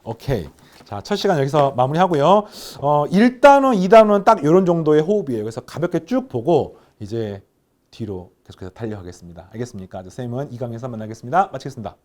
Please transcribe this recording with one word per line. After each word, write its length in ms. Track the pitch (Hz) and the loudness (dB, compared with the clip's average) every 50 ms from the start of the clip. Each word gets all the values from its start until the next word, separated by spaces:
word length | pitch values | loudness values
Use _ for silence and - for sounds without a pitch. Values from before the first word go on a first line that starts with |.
| _ | _
오케이. 460 | 113 113 - - - 139 104 80 71 _ _ _ _ _ - - | -12 -14 -10 -6 -6 -4 -4 -6 -10 _ _ _ _ _ -20 -18
자, 160 | - 104 101 | -14 -14 -14
첫 160 | - - 208 | -6 -6 -6
시간 200 | 196 - 202 180 143 | -2 0 0 0 2
여기서 320 | 135 139 139 151 143 139 | 0 0 2 2 2 2
마무리하고요. 720 | - 123 123 131 151 165 185 185 175 143 139 165 196 214 208 - - - - - - - | 2 0 -2 0 2 0 0 2 2 2 4 4 4 4 2 -2 -16 -18 -18 -18 -12 -4
어, 260 | - 143 147 147 147 | -2 0 0 0 0
일 340 | - 165 196 240 247 254 247 | 2 2 4 4 2 2 6
단원, 340 | - 277 277 277 269 269 247 | 8 8 8 8 4 2 0
이 140 | 190 180 185 | 0 2 6
단원은 340 | 214 220 220 208 208 202 190 | 8 8 8 6 2 2 4
딱 220 | 220 226 190 139 | 2 2 2 4
요런 200 | 151 165 190 196 | 4 4 4 4
정도의 360 | 175 170 165 160 151 151 151 | 2 0 0 2 2 2 2
호흡이에요. 420 | 156 170 214 208 175 135 120 110 104 | 2 2 -2 -2 -2 -4 -6 -4 -6
그래서 160 | 113 113 127 | -6 -8 -10
가볍게 440 | - - - 135 165 175 175 165 165 | -14 -12 -8 -8 -6 -4 -4 -6 -4
쭉 240 | - 247 262 262 - | -2 -4 -4 -4 -4
보고 480 | - 120 113 156 175 139 101 78 - - _ _ _ _ | -8 -6 -2 0 0 0 0 -2 -10 -20 _ _ _ _
이제 440 | 107 95 110 117 110 104 101 95 _ _ _ _ _ _ _ _ _ _ | -14 -10 -8 -8 -6 -8 -10 -12 _ _ _ _ _ _ _ _ _ _
뒤로 400 | - - 113 101 95 90 87 _ _ _ _ | -14 -14 -12 -10 -10 -12 -14 _ _ _ _
계속해서 260 | - - _ 95 92 | -20 -20 _ -18 -18
달려가겠습니다. 760 | _ - 117 110 104 101 87 90 85 - 90 85 85 82 82 _ | _ -12 -12 -10 -10 -12 -14 -18 -20 -20 -20 -20 -20 -20 -20 _
알겠습니까? 520 | - 110 123 120 - 98 92 92 - 95 92 | -12 -12 -12 -12 -12 -18 -16 -14 -16 -16 -16
자, 60 | 92 | -16
쌤은 440 | - - 123 120 120 123 143 143 120 | -14 -12 -12 -10 -8 -10 -10 -12 -12
이 40 | |
강에서 300 | 117 127 120 113 110 123 | -12 -12 -12 -12 -12 -12
만나겠습니다. 600 | 127 117 110 110 107 110 - - 120 147 180 196 - | -12 -12 -12 -12 -14 -14 -16 -12 -4 -2 -2 -2 -2
마치겠습니다. 460 | - 131 - 139 - - 104 87 - _ | -6 -14 -14 -12 -14 -12 -14 -14 -14 _